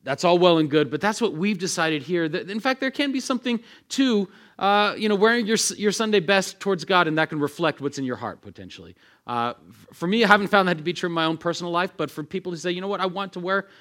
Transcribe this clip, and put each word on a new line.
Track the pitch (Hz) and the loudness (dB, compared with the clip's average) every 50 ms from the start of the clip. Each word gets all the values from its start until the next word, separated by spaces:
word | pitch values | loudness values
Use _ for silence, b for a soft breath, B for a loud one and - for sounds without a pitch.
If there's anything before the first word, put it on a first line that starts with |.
that's | _ 131 139 - - | _ -6 -4 2 4
all | 175 175 175 | 4 4 6
well | 180 180 170 160 | 6 6 6 6
and | 156 147 | 2 4
good, | 139 156 151 127 | 2 2 2 2
but | 147 147 | -2 -2
that's | 196 208 220 - | -2 -2 0 0
what | 233 202 147 | -2 -4 -2
we've | 156 185 208 214 160 | -2 -2 -2 -2 -2
decided | 185 180 - 180 165 160 156 151 | -4 -6 -2 0 0 0 0 -2
here. | 131 143 180 170 165 156 | -2 -2 -2 -2 0 -2
That, | 151 180 113 175 | -2 -6 -6 -6
in | 202 220 | -8 -2
fact, | - 262 262 - | -2 -2 -2 0
there | 262 262 | -4 -4
can | 254 - 285 285 | -2 -2 -2 -2
be | 262 269 | -2 -4
something | 247 - 262 240 - 254 233 220 B B B B B _ | -2 -2 -4 -4 -2 -2 -4 -4 B B B B B _
to, | - - 269 262 226 208 196 B B B B B B B | 0 0 2 4 4 2 0 B B B B B B B
uh, | - 196 202 208 208 202 - | 2 4 4 4 2 2 0
you | 120 208 214 | -2 0 0
know, | 208 | 2
wearing | 185 208 220 233 240 226 | 4 4 4 4 2 2
your | 196 226 | 2 0
s-, | - - - 202 - | 0 0 -2 -4 0
your | 202 208 | 0 0
Sunday | 185 - 226 220 208 202 | 0 0 0 2 2 2
best | 160 196 202 196 190 - - _ | 4 4 2 2 2 -2 -10 _
towards | - 202 196 170 - | -2 -2 -2 -2 0
God, | - 190 180 175 | 2 4 4 4
and | 160 156 160 | 4 2 2
that | 160 - | 0 0
can | 165 151 | 0 -4
reflect | 143 139 - - 170 156 143 - | -4 -4 -2 -2 -2 -2 -2 -2
what's | 135 143 - 143 | -6 -6 -6 -4
in | 135 | -6
your | 127 123 | -6 -6
heart, | 110 120 104 - _ | -6 -6 -10 -10 _
potentially. | _ 104 90 - 95 90 - - 85 87 87 b b b b b b | _ -20 -18 -18 -18 -18 -18 -18 -20 -20 -20 b b b b b b
Uh, | - 120 120 117 120 120 _ - 87 | -6 -2 -2 -2 -2 -4 _ -18 -20
f-, | - - - _ | -20 -20 -20 _
for | - - 170 | -10 -6 -2
me, | 175 208 233 226 | 0 2 2 6
I | |
haven't | 190 208 208 202 - | 6 4 4 4 2
found | 208 202 185 185 | 2 2 4 2
that | 175 156 | 0 -2
to | |
be | 151 175 170 | -4 -6 -4
true | - - 175 | -4 -4 -4
in | |
my | 170 165 160 | -2 0 0
own | 160 165 | 0 -2
personal | 156 - 170 160 - 175 175 | -2 -4 -4 -4 -4 -6 -4
life, | 170 170 185 196 _ - | -4 -4 -4 -4 _ -6
but | 156 139 | -8 -6
for | - 160 151 | -6 -12 -12
people | 147 - 190 185 185 | -8 -10 -8 -8 -8
who | 175 | -10
say, | 156 143 180 | -6 -6 -6
"You | 175 180 | -6 -6
know | 185 196 | -6 -6
what, | 202 175 | -4 -4
I | 185 | -4
want | 190 170 196 196 190 - | -4 -4 -6 -10 -8 -10
to | 185 | -8
wear | 170 185 190 196 190 B B B | -4 -2 -2 -2 -4 B B B